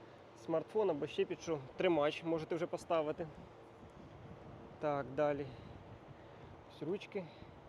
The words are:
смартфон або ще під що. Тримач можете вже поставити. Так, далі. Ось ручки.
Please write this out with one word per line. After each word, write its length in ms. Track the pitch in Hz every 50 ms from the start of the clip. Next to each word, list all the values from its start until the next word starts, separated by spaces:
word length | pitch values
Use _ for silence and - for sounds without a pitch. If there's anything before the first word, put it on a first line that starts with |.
| - - - - - - - - -
смартфон 460 | - 165 160 156 - - 214 214 185
або 160 | 156 143 151
ще 180 | 143 - - 196
під 160 | - 170 -
що. 180 | - 170 160 143 135 - -
Тримач 480 | - 180 185 170 151 143 151 151 - 165
можете 300 | 165 165 160 160 - 180
вже 120 | 156 170
поставити. 600 | 170 - 156 - - 175 160 151 151 151 - 170 151 - - - - - - - - - - - - - - - - - - - - - - - - - - - - - -
Так, 260 | 160 151 143 139 131 127 135
далі. 300 | 151 151 147 147 139 143 127 - - - - - - - - - - - - - - - - - - - - - - - -
Ось 120 | - -
ручки. 420 | 151 151 196 196 - - - 202 175 151 - - - - - - -